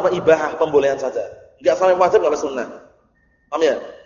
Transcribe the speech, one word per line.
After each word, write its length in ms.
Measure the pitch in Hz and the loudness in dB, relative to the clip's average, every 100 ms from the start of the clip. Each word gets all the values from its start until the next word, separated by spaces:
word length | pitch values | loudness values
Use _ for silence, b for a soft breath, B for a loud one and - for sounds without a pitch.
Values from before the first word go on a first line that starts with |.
apa, 80 | 180 | 2
ibahah, 480 | 180 - 160 147 - | 2 2 2 0 -4
pembolehan 400 | 156 147 139 131 | 0 2 2 0
saja. 240 | 131 120 98 - - _ | -4 -6 -10 -14 -20 _
Enggak 160 | 175 175 | -2 2
sampai 160 | 185 | 2
wajib, 240 | 180 175 202 | 2 2 2
enggak 160 | 160 | 2
sampai 100 | 151 147 | -2 -4
sunnah. 160 | 131 107 - - _ _ _ _ _ _ | -6 -8 -12 -20 _ _ _ _ _ _
Paham 160 | 151 | -2
ya? 140 | 156 110 - - | 0 0 -8 -18